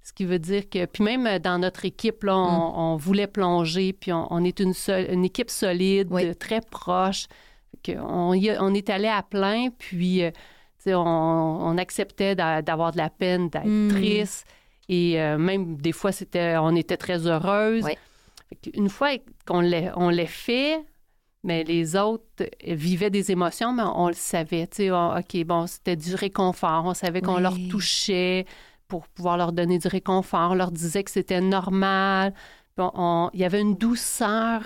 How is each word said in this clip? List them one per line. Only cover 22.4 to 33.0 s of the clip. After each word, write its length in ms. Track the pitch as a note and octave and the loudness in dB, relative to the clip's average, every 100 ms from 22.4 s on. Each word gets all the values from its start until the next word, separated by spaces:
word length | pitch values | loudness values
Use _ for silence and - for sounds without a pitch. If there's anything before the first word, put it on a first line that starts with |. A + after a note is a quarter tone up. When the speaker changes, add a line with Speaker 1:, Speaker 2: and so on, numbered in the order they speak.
| F#3+ - | -8 -8
Speaker 1:
vivaient 460 | - D#3+ E3 F3+ G#3 | -8 -2 0 0 0
des 220 | G3+ F#3+ | 0 0
émotions, 400 | F3+ F3 - A#3 | 0 0 0 -2
mais 100 | B3 | 0
on 240 | G#3 - F3 | 0 2 0
le 60 | |
savait. 520 | E3+ - F3 D#3+ E3+ E3+ | 0 -4 -4 -2 -4 -4
Tu 100 | - | -2
sais, 140 | G3 | 0
on, 260 | F3+ E3+ F3 | 2 2 -2
OK, 280 | F3+ F3+ | -4 -4
bon, 220 | E3 E3+ E3+ | 0 0 -2
c'était 300 | - - E3+ | -6 -4 -2
du 180 | E3 | -2
réconfort. 680 | F#3 G3 G3 F#3 F3 F3 D#3+ | -4 -2 0 0 0 0 0
On 100 | F3 | 0
savait 260 | F3 F3+ F3 | -2 -2 -2
qu'on 140 | F3+ F3+ | 0 2
Speaker 2:
Oui. 60 | |
Speaker 1:
leur 140 | F#3 F3+ F3+ | 0 -2 -4
touchait 760 | F#3+ E3+ - - F#3 F3+ F#3 F#3 - - _ _ | -4 -2 -2 0 0 0 0 -4 -14 -20 _ _
pour 220 | F3 - | -10 -10
pouvoir 280 | - F3 F3 | -4 0 2
leur 140 | F3 | 2
donner 260 | E3+ F3 F3+ | 0 2 2
du 100 | F3 | 0
réconfort. 640 | F#3+ - F#3+ F#3 F3+ E3+ | -2 0 0 2 0 2
On 40 | |
leur 160 | F#3 F#3 | 2 0
disait 320 | E3+ E3 G3 | -2 -2 -2
que 80 | G3 | -2
c'était 300 | G3 F3+ F3+ | -4 0 0
normal. 960 | F#3+ F#3+ F#3+ F#3+ G3 F#3+ G3 F#3+ G3 G3 - - _ - | 2 2 2 0 2 2 2 2 0 -4 -20 -20 _ -2
Bon, 140 | F3+ | -2
on, 360 | - | 0